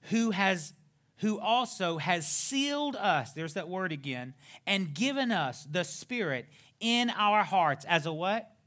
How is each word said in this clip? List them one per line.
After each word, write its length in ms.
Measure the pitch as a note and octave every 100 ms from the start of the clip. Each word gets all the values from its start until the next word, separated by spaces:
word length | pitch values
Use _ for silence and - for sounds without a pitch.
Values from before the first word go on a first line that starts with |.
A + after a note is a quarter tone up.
who 280 | - A3+ A#3
has, 420 | F#3 G3 F#3 D3 - _ _ _ _
who 200 | G#3+ G#3+
also 580 | G3+ A#3 - - F3+ E3
has 280 | D#3 F3 D#3
sealed 720 | - - C4+ C#4+ C#4+ D4 C4+
us," 380 | G3 D#3 A#2+
there's 200 | D#3 D#3+
that 140 | D#3+ E3
word 240 | F#3 F#3
again, 420 | D3+ C#3 B2+ B2+ C3 - - -
"and 300 | G3 F3+ D3
given 360 | B3+ C#4 B3+
us 340 | G3+ C#3 A#2+ -
the 180 | E3
Spirit 640 | F3 - - A#3+ F3+ C3 A#2+ - - _
in 300 | A3+ A#3+ A#3+
our 340 | G3 G#3 G#3+
hearts 400 | E3+ F#3+ D#3+ C3+
as 220 | - E3+ D#3+
a" 80 |
what? 420 | D#3 F3+ A3 A3+ _